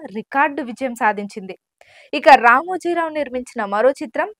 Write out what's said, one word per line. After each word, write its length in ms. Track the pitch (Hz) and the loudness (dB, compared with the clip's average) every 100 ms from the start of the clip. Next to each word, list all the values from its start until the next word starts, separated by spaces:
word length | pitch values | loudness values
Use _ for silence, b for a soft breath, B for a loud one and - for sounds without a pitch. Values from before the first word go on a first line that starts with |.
| 302 | -10
రికార్డు 480 | 208 - 269 302 285 | -14 -6 -2 -2 -2
విజయం 320 | 247 220 269 | -10 -8 -8
సాధించింది. 640 | 233 226 208 202 214 190 185 _ _ b b b | -2 -2 -2 -8 -12 -16 -18 _ _ b b b
ఇక 140 | 294 311 | 2 6
రామోజీరావు 800 | 254 233 254 339 370 349 339 330 | 8 8 4 2 -6 -2 -2 -4
నిర్మించిన 560 | 302 269 254 254 240 | -4 -6 -8 -10 -8
మరో 260 | 202 202 247 | -4 0 0
చిత్రం 420 | 277 269 - 415 - | 0 -6 -6 -6 -8